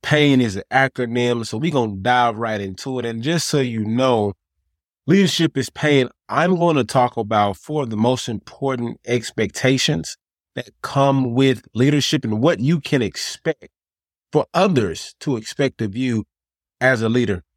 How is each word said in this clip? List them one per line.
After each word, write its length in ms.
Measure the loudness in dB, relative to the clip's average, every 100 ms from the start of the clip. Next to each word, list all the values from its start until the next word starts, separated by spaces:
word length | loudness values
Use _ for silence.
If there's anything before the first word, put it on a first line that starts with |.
pain 380 | 0 2 4 4
is 160 | 2 -4
an 80 | -2
acronym. 720 | 0 0 -2 -4 -2 0 -2 -4
So 100 | -4
we're 140 | -2
gonna 240 | 0 -2
dive 420 | -2 0 2 2 0
right 240 | -4 -4
into 380 | -6 -8 -8 -6
it. 80 | -6
And 160 | -6
just 240 | -2 -2 0
so 140 | -2
you 240 | -2 -2
know, 480 | -2 2 2 2 0 -4 _ _ _ _ _ _ 2
leadership 500 | 4 4 2 0 0
is 140 | -6
pain. 380 | -4 2 2 2 _ -4
I'm 300 | 0 2 2
gonna 240 | 2 2
talk 340 | 0 2 2 0
about 420 | -2 2 0 -2
four 260 | -6 -6
of 60 | -4
the 60 | 0
most 320 | 0 0 -4
important 720 | -8 -10 -8 -6 -4 -6 -10 -4
expectations 1080 | -4 -4 -4 -4 0 0 2 0 -2 -6 -14 _ _ _ -12
that 140 | -12 _
come 500 | -6 2 2 2 0
with 300 | 2 2 2 -6
leadership 500 | 0 2 2 0 -2
and 180 | -2 0
what 160 | 0 2
you 220 | 0 0
can 200 | 0 -2
expect 680 | -2 -6 -12 -8 -8 -8 -12 _ _ _ _ _ _
for 140 | -2 0
others 640 | 0 2 2 0 -4 -12 _
to 160 | -6 -4
expect 440 | -6 -2 -4 -2
of 160 | -6 -4
you 280 | -2 -2 -4 _ _ _ _ _
as 220 | 0 2
a 60 | 2
leader. 360 | 0 0 -2 _